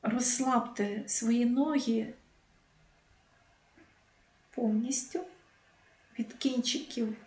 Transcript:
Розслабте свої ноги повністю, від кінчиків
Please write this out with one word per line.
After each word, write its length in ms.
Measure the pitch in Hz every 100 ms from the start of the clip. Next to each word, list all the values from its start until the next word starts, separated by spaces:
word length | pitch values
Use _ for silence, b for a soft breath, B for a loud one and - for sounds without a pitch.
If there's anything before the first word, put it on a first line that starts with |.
Розслабте 1000 | 226 240 240 - 262 247 - - 202 208 -
свої 380 | - 226 233 240
ноги 680 | 247 302 285 - 226 - - _ _ _ _ _ _ _ _ _ _ _ _ _ _ _ - - _ _ _ _ _ _ -
повністю, 640 | 233 214 240 277 - - - - _ _ _ _ _ _ _ -
від 140 | 226
кінчиків 800 | - 269 254 - - - - 220 214